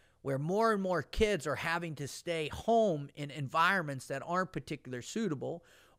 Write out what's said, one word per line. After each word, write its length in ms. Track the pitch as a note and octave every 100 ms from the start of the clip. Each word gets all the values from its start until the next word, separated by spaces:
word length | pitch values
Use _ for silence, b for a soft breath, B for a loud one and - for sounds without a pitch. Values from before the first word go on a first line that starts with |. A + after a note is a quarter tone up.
| b b
where 180 | - C3+
more 320 | D3+ G3 A3+
and 100 | G#3
more 200 | F#3+ F3
kids 460 | - - G#3+ G3 D3+
are 80 | C3
having 400 | E3 E3+ E3+ D3
to 120 | C3+
stay 420 | - - E3 D3+
home 600 | - - A3+ G#3+ D#3 C#3+ -
in 160 | D3
environments 760 | C#3+ C3+ D#3+ E3+ G3 D3+ C3+ -
that 160 | C3+ C3+
aren't 280 | F3 F#3
particularly 500 | D3+ - D#3 - B2
suitable, 600 | - G#3+ A3 C#3 B2 E3 b b b